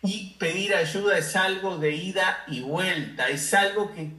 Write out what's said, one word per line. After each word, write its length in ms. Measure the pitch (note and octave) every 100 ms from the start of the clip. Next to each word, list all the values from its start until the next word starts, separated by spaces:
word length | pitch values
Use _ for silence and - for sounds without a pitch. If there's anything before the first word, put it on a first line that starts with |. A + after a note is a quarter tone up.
Y 360 | G3+ G3 - -
pedir 380 | E3 F3 G3+ G3
ayuda 420 | D3+ G3 G3+ F3
es 160 | D#3
algo 420 | F#3+ F#3+ F#3+ F#3+ F3
de 120 | D3+
ida 540 | D3+ F3+ F#3+ F#3 - -
y 140 | C#3
vuelta, 680 | C3 D#3+ F#3 E3+ A#2+ - C3
es 240 | C#3 -
algo 400 | G3 G3 G3+ G#3
que 120 | F3+ D#3